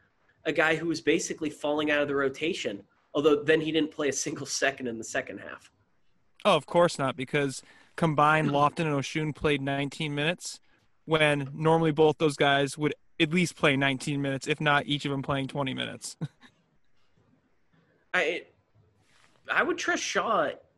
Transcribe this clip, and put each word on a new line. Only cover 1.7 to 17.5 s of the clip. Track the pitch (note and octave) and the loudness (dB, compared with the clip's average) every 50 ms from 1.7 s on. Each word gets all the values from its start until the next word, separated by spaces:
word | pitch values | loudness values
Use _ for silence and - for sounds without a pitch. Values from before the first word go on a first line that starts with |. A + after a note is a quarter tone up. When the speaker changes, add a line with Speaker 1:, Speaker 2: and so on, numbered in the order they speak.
| D3 D3+ D3+ D3+ | 0 0 0 2
Speaker 1:
out | D3 D3 | 2 2
of | D3 C#3 | 0 0
the | C#3 | 0
rotation, | C#3 C#3 C#3 C3+ - D3+ E3 F#3+ - - B2+ G2+ G2 - _ _ _ _ _ - | 0 0 -2 -2 -4 -4 -4 -4 -4 -6 -6 -8 -8 -12 _ _ _ _ _ -2
although | D3+ C#3+ D#3 D3 C#3+ C#3+ | 2 4 4 4 4 4
then | D3 D#3+ D#3+ | 2 2 2
he | D3+ D#3+ | 2 0
didn't | D#3+ D#3+ D3+ D3 | 0 0 0 -2
play | - - D3+ C#3 | -2 -4 -4 -2
a | C3 | -2
single | - - D#3+ C#3 A2+ C3+ | -4 -4 -6 -8 -8 -8
second | - - - - C3+ C3+ - C3 A#2+ | -8 -4 -2 -2 -2 -2 -2 -6 -8
in | A2+ A2+ | -8 -8
the | A2 | -10
second | - - C#3 B2+ - G2 G2+ | -8 -6 -8 -6 -8 -10 -14
half. | - D#2+ C2 - - - _ _ _ _ _ _ _ _ _ _ _ _ _ _ - | -14 -14 -16 -18 -18 -20 _ _ _ _ _ _ _ _ _ _ _ _ _ _ 0
Speaker 2:
Oh, | G#3 F#3+ | 2 2
of | D#3 - - | 2 0 0
course | - F3 F3 E3 - - | 2 2 2 2 2 -2
not, | C#3+ C3 A#2+ - | -4 -4 -4 -4
because – | C3 - - D3+ C#3+ C#3 B2+ - - - - - _ _ _ | -6 -4 -2 0 0 -2 -4 -8 -14 -18 -20 -20 _ _ _
combined, | - F3 E3 D3+ C#3 D3 D3+ D#3 D#3 D#3 D3 | -2 0 0 2 4 4 4 4 4 2 2
Speaker 1:
<clears throat> | |
Speaker 2:
Lofton | C#3+ C#3+ D3 D3 - - E3+ | 2 2 2 2 2 0 -2
and | D#3 D3 | 0 0
Oshun | C#3 C3 - - D#3+ D#3 D#3 C#3+ | -2 -2 -2 -4 -4 -4 -4 -4
played | - - D#3 D3 C#3+ | -2 0 0 0 0
nineteen | C#3 C#3 C#3 C#3 C#3+ C#3 - - D#3+ D3+ C#3+ | -2 -2 -2 -2 -4 -4 -6 -6 -6 -4 -4
minutes | C#3+ C#3+ D#3 F3+ - - - - - _ _ _ _ _ _ _ _ _ | -2 -2 -2 -4 -4 -8 -14 -14 -16 _ _ _ _ _ _ _ _ _
when | - D#3 D#3 D#3 D3+ D3 C#3+ C#3 C3+ C#3+ | 0 2 4 4 4 2 2 -2 -6 -4
normally | D#3 D#3 D#3+ D#3+ E3 E3 D#3+ | 0 2 4 4 4 4 2
both | D3 D3 D#3+ D#3 D3+ - | 4 6 6 6 6 4
those | E3+ D#3 C#3+ - | 2 0 2 2
guys | D3+ C#3+ C#3 C#3 C#3 C3+ - - | 2 4 4 4 2 0 -2 -2
would | D3+ D3 - - _ _ _ - | -2 -4 -4 -4 _ _ _ -2
at | E3 D3+ D#3 | -2 0 2
least | F#3 F3+ D#3 - | 2 0 0 0
play | - - D#3 C#3 | 0 2 2 4
nineteen | C3+ C#3 C#3 C3+ B2+ - - D3 C#3 | 4 2 0 0 -2 -4 -4 -2 -2
minutes, | C#3 C#3 C3+ C3 - C#3 | -2 -2 -4 -4 -2 -4
if | D3+ - | -2 0
not | D#3 D3+ D3 C#3+ - | 2 2 2 2 2
each | - D3 C#3+ - | 0 -2 -2 -2
of | D3 | -2
them | C#3 C3+ C3+ | -4 -4 -4
playing | - C#3+ C#3 C3+ C3 | -4 -4 -4 -4 -4
twenty | - D3 C#3+ C3 B2+ | -4 -4 -4 -4 -4
minutes. | B2+ B2 A2+ - - - - - - | -6 -6 -8 -8 -10 -12 -14 -12 -10
<laughs> | - - _ _ - - _ _ _ _ _ _ _ _ _ _ _ _ _ _ _ _ _ _ _ _ | -10 -12 _ _ -20 -20 _ _ _ _ _ _ _ _ _ _ _ _ _ _ _ _ _ _ _ _